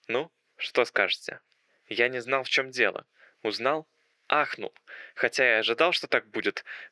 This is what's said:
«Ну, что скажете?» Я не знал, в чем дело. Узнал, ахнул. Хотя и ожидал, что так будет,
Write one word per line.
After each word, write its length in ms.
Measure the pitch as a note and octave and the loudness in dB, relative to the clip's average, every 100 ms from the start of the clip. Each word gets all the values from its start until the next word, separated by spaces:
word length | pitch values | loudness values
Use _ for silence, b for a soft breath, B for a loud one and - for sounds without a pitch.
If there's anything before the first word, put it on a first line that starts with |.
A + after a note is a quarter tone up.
| - | -4
«Ну, 240 | A#2 E3 _ _ - | -4 -4 _ _ -12
что 300 | - - A#2+ | -2 0 2
скажете?» 560 | - F#2+ - - - _ _ _ _ - | 2 0 -2 -8 -14 _ _ _ _ -6
Я 180 | A2 A#2+ | 0 0
не 140 | B2+ | 0
знал, 220 | A#2 C3+ | -2 -2
в 60 | B2+ | 0
чем 220 | - C3 | 0 0
дело. 340 | B2 G#2 - - b b b | 2 2 0 -10 b b b
Узнал, 420 | A2 G#2+ B2 D#3 D#3+ _ _ _ - | -6 -2 0 -2 -6 _ _ _ 0
ахнул. 440 | D3+ C#3+ - G#2 - - B B | 2 2 -4 -10 -12 -18 B B
Хотя 300 | - A#2+ - | -2 0 4
и 160 | B2+ A2+ | 4 4
ожидал, 320 | A2+ A#2 E3+ | 2 2 2
что 160 | E3+ D#3 | 2 0
так 220 | B2 G#2+ | -2 -2
будет, 340 | A2 G#2 - B B B | -4 -2 -4 B B B